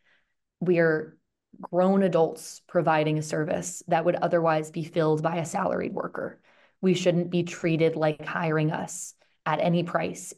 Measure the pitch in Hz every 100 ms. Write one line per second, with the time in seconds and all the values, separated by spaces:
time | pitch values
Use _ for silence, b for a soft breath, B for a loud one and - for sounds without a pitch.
0 | _ _ _ _ _ - 175 170 165 156
1 | 156 - _ _ _ - - 175 185 196
2 | 185 165 160 156 - - _ 180 160 156
3 | 151 156 156 160 156 180 170 - - 165
4 | 170 170 170 170 165 156 156 175 160 175
5 | 156 156 165 175 156 190 190 - - -
6 | - - - - b b b b 190 180
7 | 180 175 175 180 175 - 175 160 160 160
8 | 156 151 156 180 165 156 156 - - -
9 | - - _ _ 160 156 175 170 170 165
10 | 180 175 -